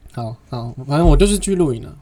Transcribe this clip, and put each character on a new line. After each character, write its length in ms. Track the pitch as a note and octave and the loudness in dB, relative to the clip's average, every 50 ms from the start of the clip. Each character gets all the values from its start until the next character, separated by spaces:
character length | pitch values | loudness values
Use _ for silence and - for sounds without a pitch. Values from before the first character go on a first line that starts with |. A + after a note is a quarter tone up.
| - - | -20 -16
好， 240 | - B2 A2+ A2+ A#2 - _ - | -12 -10 -10 -10 -12 -14 _ -14
好， 200 | B2+ A#2 A#2 A#2+ - C3 C3 | -12 -10 -10 -10 -12 -12 -8
反 120 | C#3 C#3+ D#3 | -2 0 4
正 80 | E3+ | 6
我 100 | E3+ - | 6 6
就 100 | - G3 | 6 4
是 120 | G#3 G#3 F#3+ | 2 2 0
去 160 | - G3 G3 | -2 -2 -2
露 180 | F3+ E3+ C#3 | 0 0 -2
营 100 | A#2+ A2+ | -2 -6
了， 140 | G#2 - - - | -10 -16 -18 -16